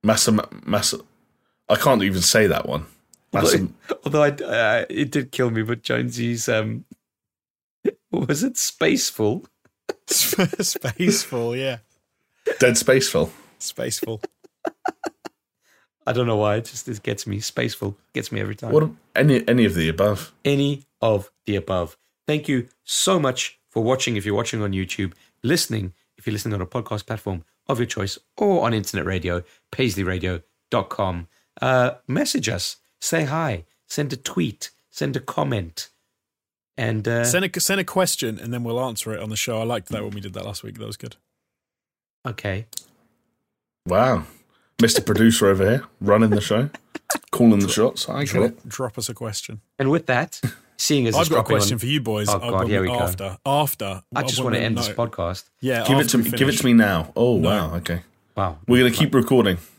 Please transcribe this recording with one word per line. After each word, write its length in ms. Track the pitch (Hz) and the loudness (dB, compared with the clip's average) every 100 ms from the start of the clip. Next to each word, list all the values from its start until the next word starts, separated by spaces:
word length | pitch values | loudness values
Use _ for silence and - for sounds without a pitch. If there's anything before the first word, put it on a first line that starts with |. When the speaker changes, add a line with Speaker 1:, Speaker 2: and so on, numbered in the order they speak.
Speaker 1:
Massa, 300 | 107 113 - 107 - - | 2 2 4 2 0 -12
Massa, 340 | - 101 - - - _ _ _ _ _ - | -2 0 0 -6 -12 _ _ _ _ _ 0
I 80 | - | 2
can't 260 | 147 123 | 4 4
even 200 | 98 92 | 4 2
say 240 | 87 110 104 | 4 6 4
that 180 | 76 - | 2 -2
one. 180 | 69 78 _ _ _ _ | -6 -8 _ _ _ _
Speaker 2:
Although, 140 | - 98 | 2 4
Speaker 1:
Massa 200 | - 92 - | 4 0 -6
Speaker 2:
<laughs> 200 | - - | -10 -6
although 180 | - 147 | -2 2
I, 60 | 147 | 2
uh, 540 | 143 - 110 110 117 - | 2 -4 0 2 2 0
it 200 | 104 131 | -4 -2
did 200 | 147 123 | -2 -4
kill 200 | - 123 | -2 0
me, 120 | 113 | 0
but 200 | 110 120 | -2 -6
Jonesy's, 640 | - 120 123 120 117 117 120 | -2 -2 -2 -4 -4 -2 0
um, 360 | 113 110 113 - - _ _ _ _ | 0 0 -6 -12 -20 _ _ _ _
<laughs> 680 | _ _ _ _ - - _ | _ _ _ _ -6 -6 _
what 160 | 156 135 | -4 -2
was 140 | 147 | -2
it? 140 | 254 - | -2 -2
Spaceful? 880 | - - 160 294 - - 107 156 - _ _ _ | -6 0 0 0 -2 -2 -2 -2 -10 _ _ _
<laughs> 300 | - - - | -12 -12 -4
Speaker 3:
Spaceful, 1500 | - - - 180 - 185 - 127 - 185 220 - 127 117 123 | -2 0 0 0 0 -4 -2 -6 0 2 2 -2 -4 -4 -4
yeah. 220 | 135 117 _ _ _ _ _ _ - - | -4 -6 _ _ _ _ _ _ -6 4
Speaker 1:
Dead 180 | 123 117 | 4 4
Spaceful. 540 | - 131 - 78 76 - - _ | 4 4 4 0 0 -4 -20 _
Speaker 3:
Spaceful. 600 | - - - - - 110 - | -12 -8 -6 -6 -6 -8 -10
Speaker 2:
<laughs> 60 | _ - _ - - - - - _ - _ _ _ _ _ _ _ - | _ -20 _ -12 -8 -10 -8 -12 _ -20 _ _ _ _ _ _ _ -4
I 60 | |
don't 140 | 123 120 | -2 0
know 100 | 110 | 0
why. 200 | 107 107 | 2 0
It 80 | |
just, 240 | 117 - - | -4 -14 -12
it 120 | 107 | -10
gets 220 | 117 110 - | -8 -8 -6
me. 100 | 101 | -8
Spaceful 580 | - - 120 - 101 98 _ | -6 -4 -4 -4 -8 -10 _
gets 200 | 127 - | -10 -8
me 80 | 110 | -6
every 160 | 101 104 | -6 -8
time. 160 | 113 | 0
Speaker 1:
What, 180 | 147 156 - _ | 2 2 -6 _
any, 320 | - 143 123 - | 2 4 4 4
any 180 | 120 | 4
of 100 | 110 | 4
the 140 | 87 80 | 2 0
above. 440 | 82 104 98 - _ | 2 0 0 -8 _
Speaker 2:
Any 380 | 139 143 143 139 _ _ | -2 0 0 -2 _ _
of 300 | 113 104 95 _ - | 0 0 -2 _ -4
the 80 | |
above. 420 | 101 98 92 82 - _ _ - | -4 -2 -4 -4 -10 _ _ -4
Thank 220 | 151 147 | -4 0
you 180 | 131 120 _ | -2 -4 _
so 380 | - - - 185 | -6 -2 2 2
much 400 | 135 127 - _ _ | 2 -2 -8 _ _
for 120 | 123 | -2
watching 320 | 113 131 127 110 | 0 0 0 -2
if 100 | 98 | -2
you're 80 | |
watching 280 | 101 120 117 | -2 -2 -4
on 100 | 104 | -2
YouTube, 400 | 95 92 - 95 - _ _ | -4 -4 -4 -6 -6 _ _
listening 480 | 113 175 - 110 92 - _ _ | -2 -2 0 -4 -6 -12 _ _
if 100 | - | -6
you're 60 | |
listening 220 | 104 101 | -6 -4
on 60 | 101 | -4
a 60 | 92 | -4
podcast 400 | 120 117 107 - | -6 -6 -8 -6
platform 380 | 107 - 90 - _ - | -8 -6 -8 -10 _ -6
of 100 | 123 | -4
your 80 | 120 | -2
choice, 320 | - 98 - _ - | -4 -6 -6 _ -2
or 280 | 208 180 | 2 2
on 100 | 120 | 2
internet 320 | 113 95 98 78 | 0 -2 -4 -2
radio, 360 | 95 87 87 - _ _ | -2 -2 -4 -6 _ _
paisley 320 | - 127 98 | -2 -2 0
radio 360 | 92 92 92 87 _ _ _ | -2 -2 -4 -6 _ _ _
dot 180 | - - | -4 -2
com. 380 | - 95 87 85 _ _ - | -4 -2 -4 -10 _ _ -4
Uh, 320 | 131 127 123 - - | 0 2 2 -2 -6
message 400 | 139 294 262 - | -2 -2 -2 -2
us, 280 | 92 - - _ _ | -4 -6 -10 _ _
say 240 | - 165 | -4 -2
hi, 400 | 147 156 160 92 - _ _ | -2 -2 -2 -4 -10 _ _
send 260 | - 147 | -6 -6
a 40 | 127 | -6
tweet, 540 | - - 165 - - _ _ | -6 -4 -4 -6 -16 _ _
send 260 | - 147 127 | -6 -4 -4
a 40 | |
comment, 680 | - - 147 113 85 - - _ _ _ _ _ _ _ _ - | -6 -4 -2 -2 -4 -12 -16 _ _ _ _ _ _ _ _ -6
and, 300 | 113 110 104 | -4 -2 -2
uh, 160 | 117 | 0
Speaker 3:
Send 200 | 120 175 | 0 0
a, 160 | 190 180 | -2 -4
send 200 | - 196 | -2 -2
a 40 | |
question, 540 | 180 190 180 - 120 107 | -2 0 0 -2 -4 -6
and 140 | 117 | -8
then 100 | 120 | -6
we'll 160 | 120 117 | -4 -4
answer 320 | 131 110 - | -4 -6 -8
it 60 | 104 | -8
on 100 | 107 | -6
the 60 | 107 | -6
show. 240 | - 110 | -4 -2
I 40 | |
liked 240 | 113 120 90 | -2 -4 -4
that 140 | 110 | -8
when 80 | 104 | -6
we 80 | 101 | -8
did 120 | 98 | -10
that 100 | 95 | -10
last 180 | 95 98 | -10 -10
week. 140 | 107 101 | -12 -12
That 80 | 107 | -12
was 100 | 101 | -12
good. 200 | 120 - _ _ _ _ _ _ _ _ _ _ 127 | -14 -18 _ _ _ _ _ _ _ _ _ _ -10
Speaker 2:
Okay. 400 | 107 104 98 113 - - _ _ _ _ _ _ _ _ _ - | -8 -6 -6 -8 -14 -16 _ _ _ _ _ _ _ _ _ 0
Speaker 1:
Wow. 380 | 92 127 104 76 - _ _ _ - | 2 4 2 -4 -20 _ _ _ 2
Mister 220 | 233 - | 4 4
Producer 460 | - 101 113 113 101 | 2 6 6 6 4
over 200 | 98 107 | 6 4
here, 160 | 131 - _ | 2 -2 _
running 300 | 98 104 113 | 4 6 6
the 100 | 101 | 4
show, 300 | - 107 143 - _ - _ - - | 2 0 0 -6 _ -20 _ -8 -6
calling 300 | - 117 101 | 6 6 8
the 80 | 98 | 4
shots. 400 | - 120 - - | 2 2 0 -6
I 160 | - | -4
get 80 | 143 | -2
Speaker 3:
Drop, 120 | - 117 | 2 0
Speaker 1:
it. 180 | - - | -2 -16
Speaker 3:
drop 300 | - 127 - | -8 -8 -6
us 100 | 117 | -10
a 60 | |
question. 460 | 117 113 104 - 107 _ - | -8 -8 -8 -12 -16 _ -2
Speaker 2:
And 120 | 135 | 2
with 160 | 165 165 | 2 2
that, 340 | 123 175 - 117 - _ - | 0 0 -4 -6 -6 _ -6
seeing 280 | - 147 117 | 2 2 4
as 80 | |
Speaker 3:
I've 60 | 120 | 2
Speaker 2:
it's 60 | 165 | 4
Speaker 3:
got 60 | |
a 20 | 147 | 2
Speaker 2:
dropping 180 | - 110 | 2 2
Speaker 3:
question 180 | 101 | 2
Speaker 2:
on 40 | 113 | 0
Speaker 3:
for 80 | 120 | -2
you 140 | 147 | -2
boys. 280 | 113 107 104 | -2 -2 0
Speaker 2:
Oh, 60 | |
Speaker 3:
I've 60 | 101 | 0
Speaker 2:
God, 100 | 120 95 | 0 0
Speaker 3:
got 60 | 92 | 2
Speaker 2:
here 120 | 101 | 2
we 60 | 92 | 0
go. 60 | 90 | 0
Speaker 3:
after, 380 | 87 90 98 92 135 | -2 -4 -8 -6 0
after. 560 | 143 147 - 101 92 _ 120 | 2 0 -2 -8 -10 _ -4
Speaker 2:
I 40 | |
Speaker 3:
I 20 | |
Speaker 2:
just 160 | 113 117 | -2 -2
Speaker 3:
wanna 140 | 127 123 | 0 0
Speaker 2:
wanna 80 | 113 | 0
end 120 | 113 | -2
this 100 | 113 | -2
Speaker 3:
know. 60 | |
Speaker 2:
podcast. 500 | 107 117 - 87 92 - _ | -2 -4 -2 -6 -6 -12 _
Speaker 3:
Yeah, 240 | 127 120 107 | -2 0 2
Speaker 1:
Give 120 | 139 | 2
it 20 | 143 | 4
Speaker 3:
after 40 | |
Speaker 1:
to 60 | 123 | 2
Speaker 3:
we 60 | |
Speaker 1:
me, 60 | 110 | 0
give 40 | |
it 180 | 120 135 | 2 2
Speaker 3:
finish. 60 | - | 2
Speaker 1:
to 60 | 127 | 4
me 60 | |
now. 400 | 117 104 87 80 | 6 6 2 -2
Oh, 240 | - 120 107 | 0 2 4
Speaker 3:
No. 100 | 82 | 2
Speaker 1:
wow. 260 | 101 80 87 | 2 0 -4
Okay. 260 | 85 85 - _ _ - | -4 -6 -8 _ _ -4
Speaker 2:
Wow. 220 | 95 80 - | -4 -4 2
Speaker 1:
We're 160 | 123 | 4
gonna 120 | 123 117 | 4 4
keep 180 | 147 | 2
recording. 440 | - - 131 101 90 - | 4 4 4 4 2 -6